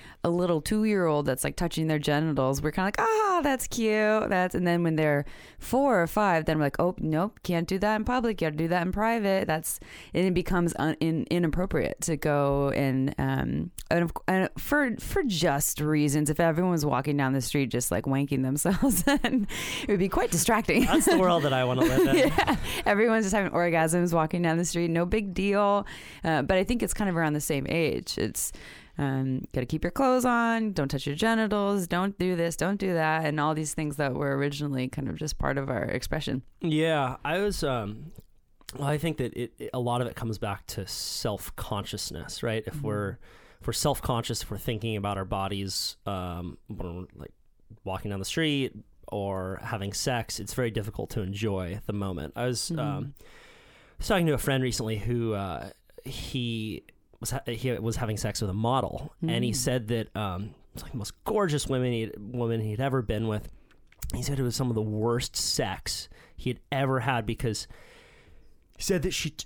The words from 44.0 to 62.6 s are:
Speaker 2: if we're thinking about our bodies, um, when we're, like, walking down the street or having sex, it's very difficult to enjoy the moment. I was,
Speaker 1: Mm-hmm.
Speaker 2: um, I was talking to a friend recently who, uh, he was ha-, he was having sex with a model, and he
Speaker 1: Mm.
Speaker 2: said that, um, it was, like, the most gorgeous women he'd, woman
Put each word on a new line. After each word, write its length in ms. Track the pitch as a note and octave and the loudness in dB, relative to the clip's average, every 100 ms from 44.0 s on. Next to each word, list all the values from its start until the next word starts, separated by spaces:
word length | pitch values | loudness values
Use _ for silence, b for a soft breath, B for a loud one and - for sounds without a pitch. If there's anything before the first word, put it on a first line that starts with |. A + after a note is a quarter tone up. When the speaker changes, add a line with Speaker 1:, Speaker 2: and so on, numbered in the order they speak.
| - A#2 - A#2 | 0 0 -2 -4
Speaker 2:
if 80 | - | -6
we're 60 | G2+ | -8
thinking 380 | - A2 A#2 G#2+ | -4 -4 -2 -2
about 200 | G2+ G2 | -2 -4
our 60 | |
bodies, 720 | F#2+ G2+ G2 G2+ G2 - - - - | -2 -2 -2 -4 -4 -4 -6 -8 -6
um, 520 | F#2+ F2+ F2 F2 - - | -4 -4 -6 -8 -10 -12
when 280 | G2 F2+ F2 | -10 -8 -8
we're, 100 | F#2 - | -12 -14
like, 160 | - - _ _ - G#2+ | -18 -18 _ _ -20 -14
walking 260 | G2 F#2+ G#2+ | -8 -6 -6
down 80 | G2 | -6
the 60 | |
street 480 | F#2+ - D#3+ C#3+ C3 G#2 - - - | -4 0 0 0 -2 -6 -20 -20 -8
or 520 | G2+ G2 F#2+ F#2 F#2+ | -6 -4 -4 -4 -6
having 300 | A2+ A2+ G2 | -6 -6 -4
sex, 460 | - - A#2+ A2+ - | -4 -2 -2 -4 -8
it's 140 | G2+ | -8
very 160 | - A#2+ | -4 -2
difficult 400 | A2 G#2 - G#2 | -2 -6 -6 -6
to 100 | - | -4
enjoy 580 | F#2 G2+ A2 F#2+ F2 G2 - | -4 -2 -2 -2 -4 -6 -6
the 60 | |
moment. 400 | G#2 G2 F2 D2 A#2 | -4 -4 -6 -8 -4
I 100 | B2 | -4
was, 120 | A#2+ - | -2 -4
Speaker 1:
Mm-hmm. 80 | E3 | -4
Speaker 2:
um, 360 | C#3+ - C#3+ - | -4 -4 -6 -12
I 40 | B B B B B B B B | B B B B B B B B
was 80 | - | 0
talking 180 | G3 E3 | 2 4
to 80 | |
a 40 | C3 | 2
friend 240 | - C3+ | 2 0
recently 360 | B2+ A#2+ A2 A2 | 0 -2 -2 -2
who, 360 | G#2 A#2+ A2+ | -2 -2 0
uh, 360 | G#2 G2 C#2+ - - _ - | -2 -4 -6 -10 -16 _ -18
he 800 | C3 - - C3+ A#2+ A2+ A2 E2+ - - _ - | -12 -10 -6 -4 -4 -4 -6 -8 -12 -20 _ -12
was 120 | - | -6
ha-, 80 | C3+ - | -6 -4
he 260 | A2+ B2+ | -4 -2
was 240 | A#2+ A2+ A2 | -2 -2 -2
having 200 | A#2 G#2+ | -2 -2
sex 240 | G#2+ - | -2 -2
with 80 | G2+ | -2
a 40 | |
model, 580 | G2 A#2 C3 G#2 - C#3+ - D#3+ | 0 0 2 0 -4 -10 -6 -2
and 160 | - | 0
he 60 | B2 | 0
Speaker 1:
Mm. 60 | B2+ | 0
Speaker 2:
said 320 | B2 B2+ G#2+ | 0 0 0
that, 260 | A#2 G#2+ - | -2 -2 -4
um, 260 | G#2 F2+ | -4 -4
it 300 | G#2 - - | -8 -12 -20
was, 80 | - | -16
like, 80 | - | -10
the 60 | B2 | -8
most 260 | G#2 - | -10 -8
gorgeous 420 | - G#3+ F#3+ D3 - | -2 2 2 2 0
women 260 | C3 B2+ | 0 2
he'd, 200 | A#2 A2+ - | 0 -2 -6
woman 420 | G#2 B2 A#2 A2+ | -8 -2 0 0